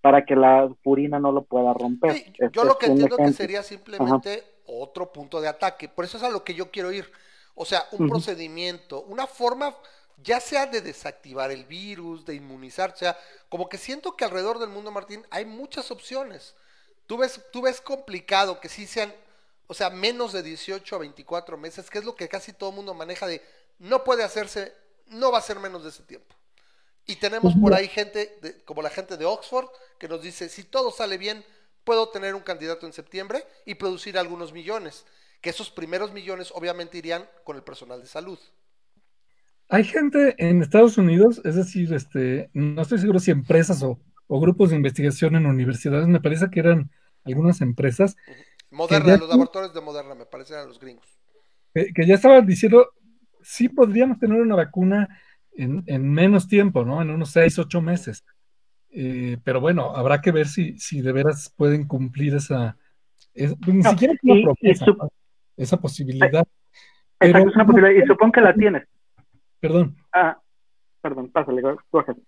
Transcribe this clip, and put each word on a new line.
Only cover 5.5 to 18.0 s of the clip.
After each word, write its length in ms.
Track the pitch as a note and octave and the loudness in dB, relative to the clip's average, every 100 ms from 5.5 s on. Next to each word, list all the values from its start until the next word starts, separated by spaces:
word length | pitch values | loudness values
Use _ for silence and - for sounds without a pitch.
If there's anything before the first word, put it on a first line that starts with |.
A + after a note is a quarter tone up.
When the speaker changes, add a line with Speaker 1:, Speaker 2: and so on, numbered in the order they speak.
| D3+ F#3+ F#3 D3+ | -6 -8 -8 -16
Speaker 2:
Por 160 | - F3 | -12 -12
eso 120 | A3+ | -8
es 60 | |
a 60 | B3 | -8
lo 140 | G#3 | -8
que 100 | A3+ | -10
yo 180 | E3+ F#3 | -12 -12
quiero 200 | G3+ F3+ | -10 -10
ir. 200 | G3 - _ _ _ _ - | -10 -14 _ _ _ _ -16
O 100 | - | -4
sea, 180 | F3+ - | -4 -4
un 120 | G3+ | -4
Speaker 1:
Ujú. 20 | D#3 | -2
Speaker 2:
procedimiento, 960 | D#3 E3 F3 D#3+ D#3+ F3+ F3 _ C#3 | -2 -6 -12 -14 -12 -12 -12 _ -18
una 240 | G3+ A3 C4+ | -14 -12 -12
forma, 480 | - A#3+ B3+ C#4+ - _ _ _ _ | -6 -6 -4 -8 -10 _ _ _ _
ya 180 | C#3 A#3+ | -6 -6
sea 260 | B3 C#4 C4+ | -4 -6 -4
de 140 | A#3 | -8
desactivar 680 | - - - - C#3+ C3 C3+ | -12 -16 -18 -18 -16 -10 -8
el 140 | C3+ C3+ | -10 -16
virus, 600 | E3+ G3+ G3 E3+ E3 D#3 | -18 -18 -18 -18 -18 -16
de 100 | C#3+ | -16
inmunizar, 560 | C#3 C3 C3 - F#3 | -18 -20 -18 -8 -8
o 60 | - | -6
sea, 200 | F3+ E3+ - - _ | -8 -8 -18 -20 _
como 200 | F3 F#3 | -12 -12
que 80 | F#3+ | -14
siento 380 | - C#4 F#4 - | -14 -12 -14 -8
que 100 | A3 | -8
alrededor 340 | F#3 G3 A#3 | -6 -8 -8
del 100 | A3 | -12
mundo, 220 | G3+ G#3+ | -14 -14
Martín, 320 | G3+ G3+ G#3 _ | -16 -16 -20 _
hay 140 | F#3+ A3 | -14 -14
muchas 440 | A3 C#4 - B3 | -16 -16 -16 -16
opciones. 640 | B3 - C4 C4+ F#3 - _ _ _ _ _ _ | -18 -14 -14 -14 -18 -20 _ _ _ _ _ _
Tú 100 | A#3 | -6
ves, 240 | B3+ - _ | -6 -6 _
tú 100 | B3 | -8
ves 200 | B3+ B3 | -8 -8
complicado 800 | - C4+ | -14 -14